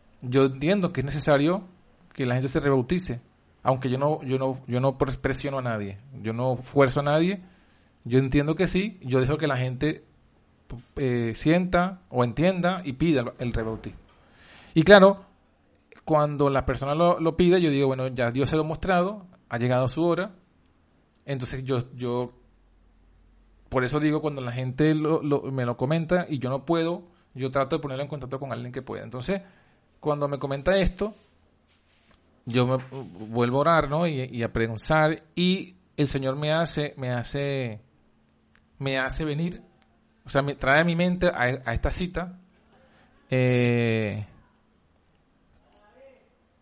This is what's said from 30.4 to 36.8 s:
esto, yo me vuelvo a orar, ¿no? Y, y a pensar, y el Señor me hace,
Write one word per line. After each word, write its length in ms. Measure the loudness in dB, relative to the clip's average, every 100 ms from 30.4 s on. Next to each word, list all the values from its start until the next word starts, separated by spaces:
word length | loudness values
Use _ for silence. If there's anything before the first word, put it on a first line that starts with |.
| -6 -4 0 2
esto, 380 | 2 -2 -6 -8 _ _ _ _ _ _ _ _ _ _ _ _ -4
yo 200 | 0 2
me 100 | 0 -4 -14 -14 -14 -6
vuelvo 320 | -2 0 2
a 20 |
orar, 280 | 4 4 2
¿no? 200 | 0 0
Y, 140 | -2
y 200 | -6 -4
a 100 | -4
pensar, 680 | 0 -2 -2 0 2 2 0 -6 -2
y 400 | 0 0 -4 -18 _ -2
el 120 | -2
Señor 280 | -2 -4 -2
me 160 | -2
hace, 420 | 0 -2 -4